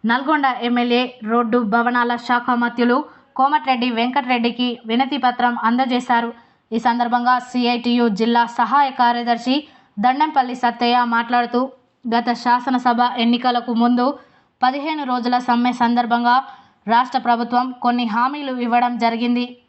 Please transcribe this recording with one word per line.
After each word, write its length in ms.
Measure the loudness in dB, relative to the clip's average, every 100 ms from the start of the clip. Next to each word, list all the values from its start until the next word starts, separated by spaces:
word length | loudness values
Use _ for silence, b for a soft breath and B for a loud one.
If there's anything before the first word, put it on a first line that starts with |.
| -2
నల్గొండ 380 | -2 0 0 0 -2 -2
ఎంఎల్ఏ 340 | 0 2 0 -2 -6
రోడ్డు 340 | -2 0 2 0 0
భవనాల 400 | 0 0 0 -2 -2
శాఖ 220 | -2 -2 0 0
మాత్యులు 340 | 0 0 2 2 -2 B B 0
కోమటిరెడ్డి 520 | 2 2 0 0 0 0
వెంకటరెడ్డికి 720 | 0 -2 0 0 0 -2 -4 -4 -4
వినతి 320 | -2 0 0
పత్రం 360 | 0 0 -2 0 0
అందజేశారు. 640 | 0 0 -2 0 0 0 -8 b b b
ఈ 80 | -2
సందర్భంగా 560 | 0 0 0 0 2 0 0
సిఐటియు 560 | -2 0 0 0 2 2 2
జిల్లా 220 | 2 2 0 0
సహాయ 320 | 0 2 2
కార్యదర్శి 640 | 2 0 2 -2 -2 0 -2 B B B -2
దండంపల్లి 580 | 0 2 0 0 -2 -2
సత్తయ్య 480 | -2 0 2 2 2
మాట్లాడుతూ, 480 | 0 0 0 0 -2 -2 -8 _ _ -2
గత 240 | -2 0 -2
శాసనసభ 600 | 0 0 0 0 0 2 0 2
ఎన్నికలకు 520 | 0 2 0 -2 -2 0
ముందు 320 | 2 2 0 -2 B B B _
పదిహేను 440 | 0 0 -4 -6 -4
రోజుల 260 | -2 0 -2
సమ్మె 320 | 2 2 2 2
సందర్భంగా 540 | 2 2 0 0 2 2 0 B B B 0
రాష్ట్ర 340 | 0 2 -2 0
ప్రభుత్వం 400 | 0 0 -2 -2 -2 -2
కొన్ని 220 | 0 -2
హామీలు 480 | 0 -2 -2 -8 -4
ఇవ్వడం 360 | 0 0 0 0
జరిగింది. 420 | -2 0 -2 -2 -4 -10